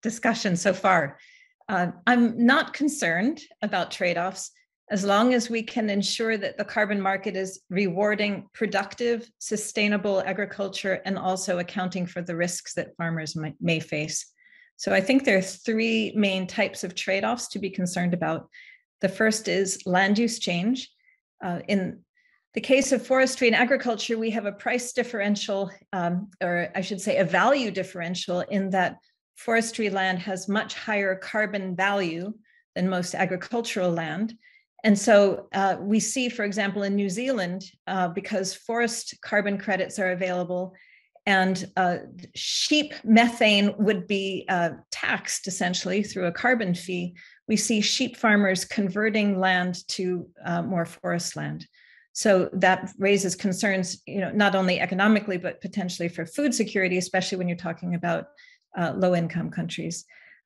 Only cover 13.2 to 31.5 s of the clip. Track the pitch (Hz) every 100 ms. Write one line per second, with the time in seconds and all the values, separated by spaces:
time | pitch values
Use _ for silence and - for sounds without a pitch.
13.2 | 156 160 156 - 170 160 156 151 156 -
14.2 | - _ _ _ _ - - 196 196 269
15.2 | 269 190 185 - - 220 226 220 214 -
16.2 | 202 190 185 - 196 - 185 - - 190
17.2 | 208 240 - 202 190 190 180 180 175 175
18.2 | 160 160 - - - - _ _ 190 185
19.2 | 220 214 - 180 190 - - 180 196 208
20.2 | 233 233 - 175 196 262 - _ _ _
21.2 | _ - 180 170 - 196 185 - _ _
22.2 | _ _ _ - 220 262 269 247 - 262
23.2 | 262 - 240 226 240 269 247 214 - 226
24.2 | 226 226 208 202 247 247 247 - 240 220
25.2 | 202 208 - 196 196 - - 190 175 175
26.2 | 208 - 180 175 170 190 185 202 214 143
27.2 | 180 170 208 285 233 190 180 180 170 180
28.2 | - 180 - 202 196 190 180 - _ _
29.2 | _ - - 226 226 - 214 196 190 180
30.2 | 180 190 185 202 - - - 208 196 190
31.2 | - 220 214